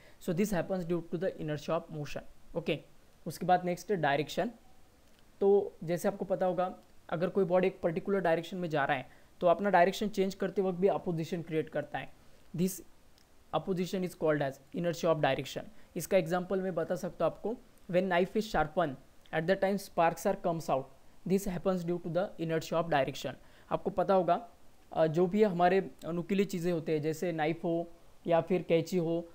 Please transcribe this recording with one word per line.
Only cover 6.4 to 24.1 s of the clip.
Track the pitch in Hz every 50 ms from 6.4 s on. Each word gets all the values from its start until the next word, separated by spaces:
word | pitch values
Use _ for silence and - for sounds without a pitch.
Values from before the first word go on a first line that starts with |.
| 190
होगा, | 185 180 180 180 185 185 - - - - - - -
अगर | - 160 175 180
कोई | - 202 190
body | 170 180 185 180
एक | 190 190 -
particular | - 175 160 180 - - 202 196
direction | 170 180 165 165 165 - 202
में | 180 180 170
जा | 151 147 139
रहा | 139 147
है, | 131 127 - - - - - - -
तो | 180
अपना | 175 170 - 202 202
direction | 185 175 175 190 190 - 214 202
change | - 202 190 196 190
करते | - 202 180 180 208 190
वक्त | 190 180 170
भी | 185 196
opposition | 160 151 - 185 170 160 165 151 190 170 156
create | - 156 160 147 -
करता | - 151 143 - - 135
है। | 127 - - - - - - - - - -
This | 151 180 190 - - - - - - - - - _ - _ - - - - -
opposition | 160 156 - 190 170 185 170 - 190 185 175
is | -
called | - 170 156 151 147 147 135 131
as | - - - - -
inertia | 170 175 165 160 -
of | 170 160
direction। | 151 151 135 135 139 135 - - - - - - - - - -
इसका | 180 160 - 208
example | 190 170 160 175 180 180 180 202 190
मैं | 185 190 175
बता | 165 160 - 180
सकता | 170 - 175 - - 170
हूँ | 156 156
आपको, | - - 196 240 - - - - - - -
when | 170 180 190 196 175
knife | 175 190 185 -
is | 226 214 - -
sharpened, | 170 156 151 - 185 170 147 131 - - - - - - - -
at | 160 160
the | 165 190 190 -
time | 190 208 190 - -
sparks | - - 170 165 170 - -
are | 202 190 190 -
comes | 185 165 165 151 -
out, | 151 135 170 - - - - - - - - 175
this | 185 196 190 208
happens | 180 170 - 190 185 180 170
due | 170 175 175 -
to | 185 156
the | 175 196 208 - -
inertia | 165 160 160 160 156 - 170
of | 160 170
direction। | 165 151 143 135 147 131 - - 135 - - - - - - - -
आपको | 160 160 - 196
पता | 180 - 180 160